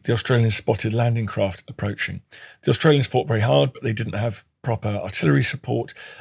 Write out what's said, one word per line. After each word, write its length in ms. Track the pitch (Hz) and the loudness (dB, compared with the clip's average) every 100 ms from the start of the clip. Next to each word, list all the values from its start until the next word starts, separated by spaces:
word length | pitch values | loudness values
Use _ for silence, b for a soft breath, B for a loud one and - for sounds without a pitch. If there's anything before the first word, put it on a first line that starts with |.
the 100 | - | -2
Australians 420 | 117 - 120 113 | -2 2 2 4
spotted 380 | 104 - 104 110 | 2 0 -2 -2
landing 320 | 113 120 117 | 0 0 0
craft 380 | 104 - 98 90 - | -2 -2 -2 -4 -14
approaching. 540 | - 101 98 - 92 - B B B | -6 -6 -4 -6 -8 -16 B B B
The 80 | - | 0
Australians 380 | 127 156 143 120 | 4 4 4 2
fought 200 | 127 - | 0 0
very 120 | 113 | 0
hard, 340 | 113 139 139 | 2 2 2
but 80 | - | -2
they 100 | 120 | -4
didn't 220 | 107 110 | -4 -4
have 320 | 98 117 104 - _ | -4 -4 -6 -14 _
proper 260 | - 110 107 | -4 -2 -2
artillery 540 | 101 92 - 160 139 | -4 -4 0 2 4
support. 540 | 123 - - 117 - B B B | 2 -2 -4 -4 -4 B B B